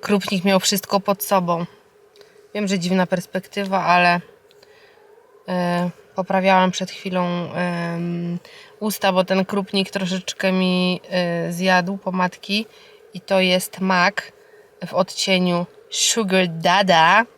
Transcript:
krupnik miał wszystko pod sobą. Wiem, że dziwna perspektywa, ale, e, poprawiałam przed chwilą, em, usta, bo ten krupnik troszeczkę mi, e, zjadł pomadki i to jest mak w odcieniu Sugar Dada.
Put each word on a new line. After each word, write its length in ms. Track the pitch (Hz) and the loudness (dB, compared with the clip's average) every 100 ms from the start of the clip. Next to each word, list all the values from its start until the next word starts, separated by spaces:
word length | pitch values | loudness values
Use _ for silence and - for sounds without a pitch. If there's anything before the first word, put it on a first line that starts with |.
krupnik 440 | - 202 - 196 185 | 0 -2 0 -2 2
miał 140 | 190 | 2
wszystko 400 | - 202 - 202 | 2 -4 -2 -2
pod 240 | 196 196 | 0 -4
sobą. 420 | - 196 175 170 175 - _ _ _ - - _ _ 202 | 0 0 0 -4 -4 -12 _ _ _ -20 -20 _ _ -6
Wiem, 120 | 202 | -2
że 120 | 196 | -2
dziwna 280 | 175 185 180 | 0 0 0
perspektywa, 760 | 185 - 190 - - 196 190 | -2 -4 -10 -8 -8 -4 -2
ale, 380 | 170 180 175 175 - - _ _ - - _ _ _ - _ - - | 2 4 4 2 -4 -20 _ _ -20 -20 _ _ _ -20 _ -20 -6
e, 420 | 180 175 175 175 - - - | -2 0 0 -2 -6 -12 -8
poprawiałam 560 | 185 190 185 190 185 | -2 0 4 4 4
przed 200 | 180 185 | 0 -8
chwilą, 640 | - 196 185 175 175 170 | -8 -6 -4 -2 -4 -6
em, 880 | 170 175 175 170 170 175 175 175 175 - - - - | -4 -4 -4 -6 -6 -6 -4 -6 -8 -10 -20 -20 -8
usta, 340 | 214 196 196 | -6 -2 0
bo 100 | 185 | 2
ten 220 | 185 190 190 | 2 0 0
krupnik 440 | 202 190 196 190 | -4 -2 -2 -2
troszeczkę 600 | 196 185 185 - - 190 | -4 -4 -4 -6 -4 0
mi, 500 | 185 185 180 180 180 - | 0 2 2 0 -2 -4
e, 420 | 185 175 170 165 | -4 -2 -4 -4
zjadł 460 | 175 185 185 175 196 | -2 2 2 0 -6
pomadki 680 | 196 185 180 - - 202 226 - - - - | -6 -2 -4 -4 -4 -4 -4 -14 -20 -20 -20
i 80 | 185 | -20
to 180 | - 190 | 0 2
jest 400 | 185 185 185 - | 4 2 -2 -4
mak 520 | 190 185 180 202 - - _ - - _ 175 | 0 2 2 0 -12 -20 _ -20 -20 _ -6
w 60 | |
odcieniu 720 | 165 185 - - 185 180 175 175 - _ | -2 -2 -2 0 2 2 0 -4 -10 _
Sugar 580 | - - - 208 190 180 | -2 0 0 0 2 0
Dada. 800 | 165 175 185 196 170 160 196 233 | 0 2 2 4 6 6 6 2